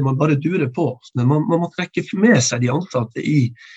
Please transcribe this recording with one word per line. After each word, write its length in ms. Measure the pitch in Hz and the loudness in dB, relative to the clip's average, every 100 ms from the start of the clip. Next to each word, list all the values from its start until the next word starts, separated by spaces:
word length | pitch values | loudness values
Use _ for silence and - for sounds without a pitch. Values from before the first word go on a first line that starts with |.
man 140 | 135 131 | 0 0
bare 160 | 151 143 | 0 0
durer 320 | 156 185 131 | 0 -2 -2
på. 160 | 175 165 - - | -2 -4 -4 -8
Men 160 | 120 123 | -2 2
man, 160 | 151 - | 2 2
man 160 | 165 | 0
må 60 | 170 | -2
trekke 320 | - 175 - - 190 | -6 -8 -6 -6 2
med 220 | 220 170 | 4 4
seg 220 | - 123 120 | 2 0 -2
de 40 | |
ansatte 500 | 143 185 127 110 - | -2 -2 -4 -4 -6
i, 240 | - 151 123 120 - | 0 2 0 -4 -20